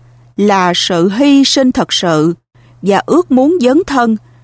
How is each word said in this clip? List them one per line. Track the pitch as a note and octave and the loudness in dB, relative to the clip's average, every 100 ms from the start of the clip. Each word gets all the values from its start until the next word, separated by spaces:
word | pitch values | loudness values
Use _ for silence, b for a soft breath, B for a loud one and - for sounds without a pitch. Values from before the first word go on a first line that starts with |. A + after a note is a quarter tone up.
| b b b - | b b b -2
là | G3+ G3 F3+ F3 | 0 0 0 -2
sự | - F3 F#3 | -2 0 0
hy | G#3 C#4+ F3+ F3 | 0 2 2 2
sinh | - E3+ | 0 0
thật | - G3 | -2 -4
sự, | - F3+ D#3 D#3+ E3+ _ b b b | -4 -2 0 -2 -4 _ b b b
và | F3+ G3 - | -2 -2 0
ước | C#4 F4+ | -2 0
muốn | B3+ C#4 F4+ | 0 0 0
dấn | A#3+ C#4+ G4 | 0 0 0
thân | C#4 A#3 A3 b b | -2 -2 -2 b b